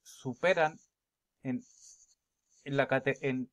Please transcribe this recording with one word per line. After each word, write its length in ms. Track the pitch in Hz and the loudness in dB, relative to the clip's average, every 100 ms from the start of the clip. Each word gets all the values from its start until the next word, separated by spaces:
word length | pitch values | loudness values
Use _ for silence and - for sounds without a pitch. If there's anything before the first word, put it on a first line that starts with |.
superan 760 | - - 135 123 175 185 156 170 _ _ _ _ _ _ | -20 -14 -12 -2 0 2 2 -2 _ _ _ _ _ _
en, 180 | 135 123 - _ - - _ _ _ _ _ _ | -6 -6 -6 _ -20 -20 _ _ _ _ _ _
en 140 | - 139 | -4 0
la 100 | 135 | 2
cate-, 400 | 135 - - 143 | 2 0 -2 -2
en, 240 | 131 123 | -4 -6